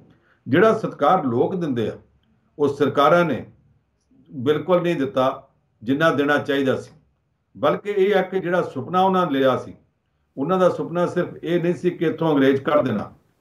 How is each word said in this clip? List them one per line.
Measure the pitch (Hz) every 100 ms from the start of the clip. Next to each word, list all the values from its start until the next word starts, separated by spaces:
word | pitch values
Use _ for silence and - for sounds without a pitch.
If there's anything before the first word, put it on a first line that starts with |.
| - _ _ _ -
ਜਿਹੜਾ | 147 220
ਸਤਿਕਾਰ | - 151 - 143 185
ਲੋਕ | 139 120 170 185
ਦਿੰਦੇ | 160 117 104
ਆ, | - - _ _ _ _ -
ਉਹ | 143
ਸਰਕਾਰਾਂ | - 139 143 147 175 170
ਨੇ | 110 - _ _ _ _ _ _ _ _
ਬਿਲਕੁਲ | 143 120 151 180 175
ਨਹੀਂ | 170 160
ਦਿੱਤਾ | 135 135 131 117 - _ _ _
ਜਿੰਨਾ | 110 143 165
ਦੇਣਾ | 139 143 143
ਚਾਹੀਦਾ | 113 139 131 120
ਸੀ। | - - _ _ _ _ _ 101
ਬਲਕਿ | 143 185 202
ਇਹ | 202 190 190
ਆ |
ਕਿ | 185 185
ਜਿਹੜਾ | 165 180
ਸੁਪਨਾ | - 131 131 180
ਉਹਨਾਂ | 190 185 170
ਨੇ | 135
ਲਿਆ | 131 117
ਸੀ, | - - _ _ _ _ _ -
ਉਹਨਾਂ | 151 185
ਦਾ | 180
ਸੁਪਨਾ | - 139 170 170
ਸਿਰਫ | 175 165 -
ਇਹ | 151 170
ਨਹੀਂ | 170
ਸੀ | 170 175
ਕਿ | 170 160
ਇੱਥੋਂ | 156 165
ਅੰਗਰੇਜ਼ | 143 135 135
ਕੱਢ | 156 151 127
ਦੇਣਾ। | 104 95 - _ _